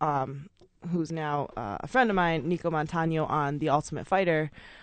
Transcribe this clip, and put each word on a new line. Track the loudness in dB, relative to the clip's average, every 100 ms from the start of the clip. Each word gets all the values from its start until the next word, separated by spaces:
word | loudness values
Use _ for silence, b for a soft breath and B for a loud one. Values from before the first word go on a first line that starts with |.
um, | 0 0 -2 -6 -14 _ -20 _ -4
who's | -2 -2
now, | -4 -2 -2 -2 -6
uh, | -6 -6
a | 0
friend | 2 4
of | 4
mine, | 2 2 0
Nico | -2 0
Montano, | -2 -2 0 0 0
on | 0 0 0 0
The | 2
Ultimate | 2 0 -6 0
Fighter. | 2 4 2 0 b b b